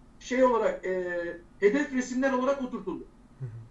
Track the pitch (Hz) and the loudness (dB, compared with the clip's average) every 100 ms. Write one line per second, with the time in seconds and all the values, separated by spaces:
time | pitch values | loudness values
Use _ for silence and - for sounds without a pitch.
0 | - - - 254 254 226 202 - 185 185 | -20 -18 -4 4 4 4 2 -2 -4 -4
1 | 180 175 170 175 - - 202 277 285 254 | -2 -4 -6 -10 -14 2 4 4 0 -2
2 | 247 247 269 254 254 269 247 226 185 165 | -2 0 0 2 0 -2 -4 -8 -8 -10
3 | - - - - 127 107 - | -10 -20 -20 -14 -14 -12 -8